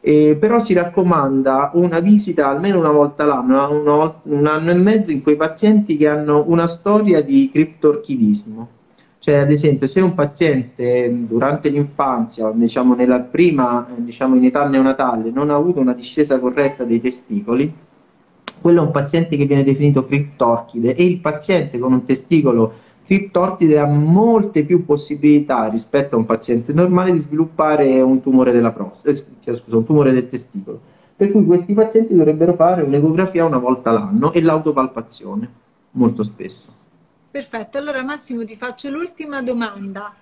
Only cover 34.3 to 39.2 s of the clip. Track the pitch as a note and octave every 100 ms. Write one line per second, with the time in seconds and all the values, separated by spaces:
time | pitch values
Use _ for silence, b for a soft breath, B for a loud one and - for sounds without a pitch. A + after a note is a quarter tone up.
34.3 | E3+ D#3+ D#3 D#3 C#3 C3 - A2+ - G2+
35.3 | G2+ B2 _ _ _ _ B2+ A#2 G#2+ G#2+
36.3 | - F#2 - _ _ _ _ _ _ _
37.3 | C#4+ B3+ A3+ G#3+ C#4 D4 C4 C4 D4 -
38.3 | A#3 A3 G#3+ B3 B3 C#4+ C#4+ F4 _